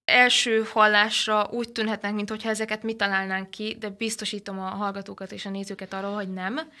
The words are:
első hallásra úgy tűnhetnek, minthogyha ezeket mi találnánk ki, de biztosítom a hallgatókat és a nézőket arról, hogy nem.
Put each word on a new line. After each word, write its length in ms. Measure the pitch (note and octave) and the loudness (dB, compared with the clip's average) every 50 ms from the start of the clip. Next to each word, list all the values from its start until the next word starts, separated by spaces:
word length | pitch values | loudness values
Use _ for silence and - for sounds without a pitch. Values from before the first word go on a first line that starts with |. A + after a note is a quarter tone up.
| _ | _
első 640 | - - B3 B3 B3 A#3+ - - B3 A3+ A3 A3 G#3+ - | 4 6 8 8 8 6 4 4 4 2 2 2 2 4
hallásra 760 | A3+ G#3+ G#3+ G#3+ G#3 G#3 A3 G#3+ - - - G#3+ G#3 G#3 G#3 | 6 6 8 8 6 4 4 2 -2 0 2 2 2 2 2
úgy 220 | - A#3+ A#3 A#3 A#3 | 0 -4 -4 -4 -2
tűnhetnek, 400 | - A3 A3 A3 G3+ - G3+ G#3 | -2 -2 0 -2 -2 -2 -4 -2
minthogyha 360 | G#3+ G#3 G3+ A3 G#3+ - A3+ | -2 -2 -4 -6 -4 -2 -2
ezeket 340 | A3 G#3 A3 A3 G#3+ G#3+ G#3+ | -2 -2 -2 -4 -4 -4 -4
mi 140 | A3 A3+ | -4 -2
találnánk 540 | A3+ G#3 G3+ G3 F#3+ F#3+ F#3+ F#3+ F#3+ F#3+ F#3+ | 0 0 2 2 0 0 0 -4 -4 -4 -8
ki, 260 | - - G#3+ G#3+ A3+ - | -10 -8 -8 -8 -6 -6
de 80 | G#3+ G#3 | -8 -10
biztosítom 680 | G3 - A3+ A3 A3 - G#3+ - - G3+ G3+ - G3 F#3+ | -6 -4 -4 -4 -4 -4 -6 -6 -6 -8 -8 -8 -8 -6
a 100 | F#3+ F#3+ | -6 -6
hallgatókat 640 | F#3+ F#3+ G#3 G3+ G3 G3 F#3+ G3 G3 - F#3+ F#3 G#3 | -4 -4 -4 -4 -4 -6 -8 -10 -10 -12 -12 -12 -10
és 140 | G3+ - | -10 -8
a 40 | G3+ | -6
nézőket 420 | G3 G3 G3 G3 G3 G3 F#3+ F#3 G3 | -6 -6 -6 -8 -8 -10 -10 -8 -8
arról, 200 | F#3+ F#3+ G3+ G3+ | -6 -4 -4 -4
hogy 180 | G#3+ G3+ F#3 F#3+ | -4 -4 -6 -6
nem. 280 | F#3 F#3 F#3+ A#3 D4 D#4+ D#4 - - | -6 -4 -4 -4 -4 -6 -8 -14 -20